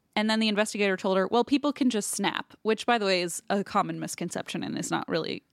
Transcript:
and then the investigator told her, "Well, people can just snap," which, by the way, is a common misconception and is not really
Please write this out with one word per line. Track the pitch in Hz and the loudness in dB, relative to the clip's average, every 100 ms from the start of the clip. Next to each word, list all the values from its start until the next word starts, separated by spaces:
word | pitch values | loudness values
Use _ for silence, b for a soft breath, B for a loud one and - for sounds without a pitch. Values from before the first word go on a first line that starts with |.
| _ | _
and | 214 214 | -2 2
then | 220 | 2
the | 220 | 2
investigator | 202 214 202 202 185 | 2 0 2 0 2
told | 196 185 | 2 2
her, | 185 | 4
"Well, | 233 | 2
people | 240 269 294 | 2 2 2
can | - 254 | 2 0
just | 220 - | 2 -2
snap," | - 180 - - - | -2 -2 -2 -6 -4
which, | 214 214 | -2 0
by | - 233 | 2 2
the | 196 | 4
way, | 180 | 2
is | 175 - - | 0 -4 -2
a | 202 | -2
common | - 202 165 165 | 2 0 0 -4
misconception | 160 - 180 - - 175 | -8 -6 -6 -6 -6 -6
and | - - | -6 -6
is | 175 | -4
not | 160 - | -4 -2
really | 165 - - - | -4 -4 -8 -12